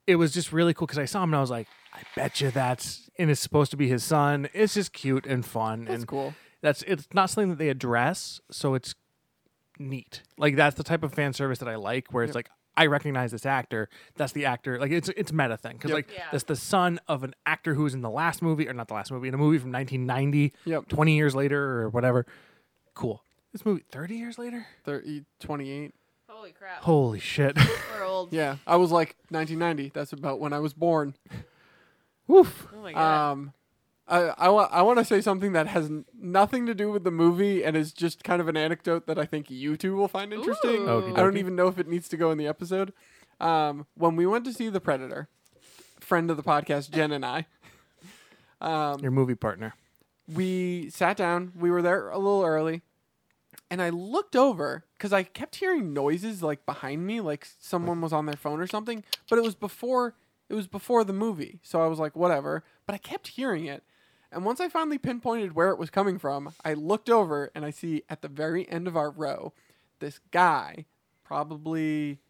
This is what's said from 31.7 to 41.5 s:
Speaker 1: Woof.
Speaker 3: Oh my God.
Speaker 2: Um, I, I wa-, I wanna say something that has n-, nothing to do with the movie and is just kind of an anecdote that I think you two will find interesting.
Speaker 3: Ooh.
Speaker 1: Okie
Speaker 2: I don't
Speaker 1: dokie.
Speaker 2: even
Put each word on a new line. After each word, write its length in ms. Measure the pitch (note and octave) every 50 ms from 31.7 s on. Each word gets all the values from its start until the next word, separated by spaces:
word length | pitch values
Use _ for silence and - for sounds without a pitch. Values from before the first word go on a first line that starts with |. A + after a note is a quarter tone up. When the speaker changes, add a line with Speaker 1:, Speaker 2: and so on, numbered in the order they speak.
| _ _ _ _ _ _ _ _ _ _ _
Speaker 1:
Woof. 400 | - D#4+ F#4+ F4 - - - - - -
Speaker 3:
Oh 60 | G#3+
my 120 | G#3+ F3+ D#3
God. 380 | D#3+ D#3+ D#3+ D#3 D3+ D3 D3
Speaker 2:
Um, 220 | C#3+ C#3 C#3+ C#3 - _ _ _ _ _ _ _ _ _ _ -
I, 100 | E3 F3 F3 D#3+ -
I 120 | - E3 F#3
wa-, 200 | G3+ G#3+ G3 -
I 100 | - F3 F3+
wanna 200 | A3 B3 A#3+ A3+
say 160 | - A3 F#3+
something 320 | - A3 F#3+ F#3+ G3 G3+ F#3
that 140 | D#3+ D#3
has 180 | - - F3+ D#3
n-, 180 | D3+ D#3 D3+ - - -
nothing 480 | A3+ G3 F3 F3+ F#3+ G#3 G#3 - B3+ A#3+
to 60 | A#3 A3+
do 160 | F#3+ G#3 G#3+
with 120 | G#3 G#3 E3+
the 80 | F3+
movie 520 | E3+ E3 E3+ E3+ F3 F3+ G3+ G3+ G3 F3+ -
and 120 | D#3 D#3
is 160 | D#3+ D3+ D#3 -
just 300 | - E3+ E3+ - - -
kind 160 | - F3+ F3
of 60 | E3+
an 80 | D#3+ D#3
anecdote 500 | D#3 D#3 D#3+ E3+ - - F3 E3 E3+ -
that 100 | - D#3+
I 80 | D3+ D3+
think 240 | D#3 - D3+ C#3+ -
you 260 | C3 B2+ C3+ D3 D3+
two 180 | D#3 - F#3+ F#3+
will 120 | G3 G3+
find 240 | F#3+ - F#3+ G3+ G#3 G#3+
interesting. 480 | A3 C#4 G4 C5+ D#5+ D5 A#3+ A#3 G#3 G3+
Speaker 3:
Ooh. 40 | - A#2 A#2
Speaker 1:
Okie 120 | - - -
Speaker 2:
I 40 | F#3
don't 120 | F#3 F#3+ G3+
Speaker 1:
dokie. 60 | G3+
Speaker 2:
even 160 | F#3+ F#3